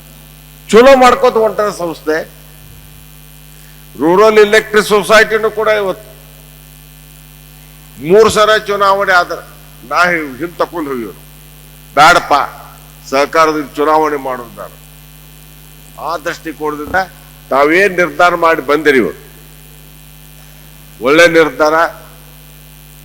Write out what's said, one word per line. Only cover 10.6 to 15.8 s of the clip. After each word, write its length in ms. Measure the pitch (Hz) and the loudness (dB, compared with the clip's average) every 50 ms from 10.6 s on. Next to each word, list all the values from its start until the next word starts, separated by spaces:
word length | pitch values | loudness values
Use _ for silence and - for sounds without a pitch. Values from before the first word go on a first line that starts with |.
| 170 - 160 170 156 139 | -8 -8 -8 -10 -10 -8
ಹೋಗಿವ್ರು, 320 | 135 120 113 98 87 - - - - - - - - - - - - - - - - | -8 -10 -10 -12 -14 -20 -20 -20 -20 -20 -20 -20 -20 -20 -20 -20 -20 -20 -20 -4 0
"ಬ್ಯಾಡಪ್ಪ 400 | 151 151 165 175 - - - 147 139 123 - - - - - - - - - - - - - | 4 4 4 4 2 2 0 -2 -2 -2 -4 -10 -16 -20 -20 -20 -20 -20 -20 -20 -20 -10 -4
ಸಹಕಾರದಿಂದ 580 | 135 135 143 139 - 165 160 156 156 156 143 127 - | -2 -2 -2 0 0 0 0 0 0 -4 -8 -8 -6
ಚುನಾವಣೆ 400 | 147 147 151 156 156 156 151 147 | -4 -2 0 0 0 0 -2 -4
ಮಾಡೋದಾರ." 540 | 139 131 131 127 123 120 110 101 101 92 82 - - - - - - - - - - - - - - - - - - - - - - | -6 -6 -8 -10 -10 -12 -16 -18 -18 -18 -18 -20 -20 -20 -20 -20 -20 -20 -20 -20 -20 -20 -20 -20 -20 -20 -20 -20 -20 -20 -20 -20 -20